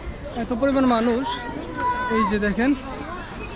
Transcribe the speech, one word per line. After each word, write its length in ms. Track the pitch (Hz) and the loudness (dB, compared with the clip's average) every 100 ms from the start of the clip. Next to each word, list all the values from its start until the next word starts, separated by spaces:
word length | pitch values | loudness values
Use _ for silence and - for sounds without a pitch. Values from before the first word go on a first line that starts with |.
| - - - 247 | -10 -8 -8 -6
এত 120 | 226 233 | -2 2
পরিমাণ 240 | 277 269 254 | 2 4 4
মানুষ। 400 | 233 233 233 277 - - - - 494 494 494 - | 4 4 2 0 -4 -6 -8 -8 -2 0 0 0
এই 120 | 220 214 | 2 2
যে 80 | 208 | 2
দেখেন 360 | 208 202 254 269 - 214 - 359 - - - | 2 2 2 2 -2 -8 -8 -8 -10 -10 -10